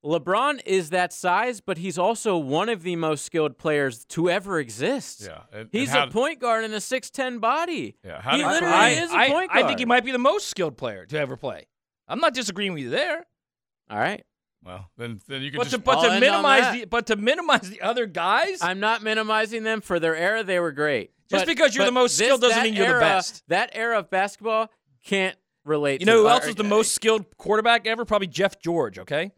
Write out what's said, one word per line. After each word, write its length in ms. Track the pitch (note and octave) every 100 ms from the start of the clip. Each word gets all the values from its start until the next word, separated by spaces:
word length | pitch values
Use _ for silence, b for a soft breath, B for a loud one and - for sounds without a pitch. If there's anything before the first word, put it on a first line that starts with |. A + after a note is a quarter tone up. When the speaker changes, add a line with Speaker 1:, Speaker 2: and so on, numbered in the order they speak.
| C#3+
Speaker 1:
LeBron 560 | E3 C#3+ G3+ C#4 C#4 -
is 260 | F#3+ D#3
that 200 | F3+ F3
size, 480 | - F3+ F3+ B3 A3
but 200 | - E3+
he's 180 | F#3+ D#3+
also 400 | F3+ A3+ A3+ F3+
one 320 | C3+ D3+ G#3+
of 140 | A3
the 120 | E3+ E3+
most 300 | D#3+ D3+ -
skilled 320 | E3 D3+ -
players 480 | D#3+ D3 C#3 A2+ -
to 240 | - F3
ever 300 | F3+ G3 F3
exist. 640 | B2+ G#2+ D#3+ C4+ - - G2+
Speaker 2:
Yeah, 160 | D#2 -
and, 180 | G#2 A2
Speaker 1:
He's 180 | G#3+ C4+
Speaker 2:
and 80 | C#3
how 60 | C#3
Speaker 1:
a 60 |
point 280 | F3 C#4 D4
guard 240 | A#3+ A3+
in 100 | A3
a 60 | G#3+
six 300 | - B3+ -
ten 300 | - B3+ A#3+
body. 580 | A3 C#4+ E4+ D#4 C3 - F#2+
Speaker 2:
Yeah, 160 | D#2+
how 100 | A2
Speaker 1:
He 60 | D3+
Speaker 2:
did 100 | F#3
Speaker 1:
literally 260 | G3+ -
Speaker 3:
I, 160 | F#3+ A3+
Speaker 1:
is 220 | C#4 E4+
a 40 | -
Speaker 3:
I, 100 | C4
Speaker 1:
point 200 | D4+ F#4
Speaker 3:
I 40 | G#3
think 100 | C#4
Speaker 1:
guard. 100 | A#3
Speaker 3:
he 60 | A#3+
might 200 | B3 A#3+
be 60 |
the 80 | B3+
most 280 | C4 G4+ -
skilled 300 | - E3 A#2+
player 280 | B2 G2+ F2
to 120 | D3+
ever 160 | C#3 C3
play. 320 | C3+ E2+ - _ _ _ _
I'm 120 | G#3
not 140 | E4
disagreeing 400 | B3+ G#3 F#3+ G3+
with 100 | E3
you 60 | B2+
there. 360 | E3 F4 D#4+ F4 _ _ _ _ _ _
Speaker 1:
All 80 | G#2
right. 260 | C#3 G3+ _ _ _ _
Speaker 2:
Well, 260 | F2+ F2+ F#2+ -
then, 220 | A#2+ A2 _
then 140 | C3+
you 100 | C#3
can 60 | B2+
Speaker 3:
But 40 | B3
Speaker 2:
just 100 | B3+
Speaker 3:
to, 60 |
but 140 | B3+ B3+
Speaker 1:
All 40 |
Speaker 3:
to 40 | A3+
Speaker 1:
in 40 | G3
on 40 |
Speaker 3:
minimize 420 | B3+ D4 D4 C4+
Speaker 1:
that. 180 | B3 A#3
Speaker 3:
the, 60 | G#3
but 220 | A#3 A#3+
to 80 | G#3+
minimize 540 | G#3+ D#4+ E4+ C4+ F#3
the 120 | G#3
other 240 | F#3+ A#3+ A3+
guys, 540 | E3+ E3+ A3+ C#4+ F#4+
Speaker 1:
I'm 180 | E3+ F#3+
not 220 | G#3+ A3+
minimizing 640 | G#3+ A3 G#3+ A3 A3 A3+
them 180 | A3 A3
for 180 | - F3
their 160 | E3 D#3+
era. 280 | F3 A3
They 160 | G3 F3+
were 120 | E3+
great. 400 | C#3 D3+ C3 F#2+ _ _
Speaker 3:
just 160 | F#3+ F#3
Speaker 1:
But, 60 |
Speaker 3:
because 240 | C4+ D4 A3+
you're 100 | D4
the 60 |
Speaker 1:
but 100 | B3
Speaker 3:
most 140 | B3 -
skilled 260 | A3+ C4+
Speaker 1:
this, 80 | A#3+
Speaker 3:
doesn't 140 | A3+
Speaker 1:
that 20 | A#3
Speaker 3:
mean 60 | G#3
you're 100 | A3+
the 40 |
Speaker 1:
era, 80 | B3+
Speaker 3:
best. 420 | G#3+ F#3+ E3+ - _
Speaker 1:
that 240 | E3+ A#3
era 260 | - A#3 A3+
of 100 | F3+
basketball 600 | F#3+ G3 - G#3 A3 A3 _ _ _
can't 320 | - G3 F#3+ F#3 _ _ C#3+
relate 360 | D3+ D3 C3+
Speaker 3:
You 40 | F#3+
Speaker 1:
to 60 |
Speaker 3:
know 100 | A3+
who 60 | G#3+
Speaker 1:
our 60 | B3
Speaker 3:
else 100 | C4
was 80 | G#3
the 80 |
most 300 | G#3 G#3 A3
skilled 320 | - A3 A3 F#3 _
quarterback 500 | E3 G#3+ A3+ A#3 A3
ever? 180 | A3+ A#3
Probably 220 | G#3 F#3+
Jeff 320 | C3+ G3 -
George, 400 | E3 D#3+ A#2+ F#2
okay? 320 | F#2 D3 F#3+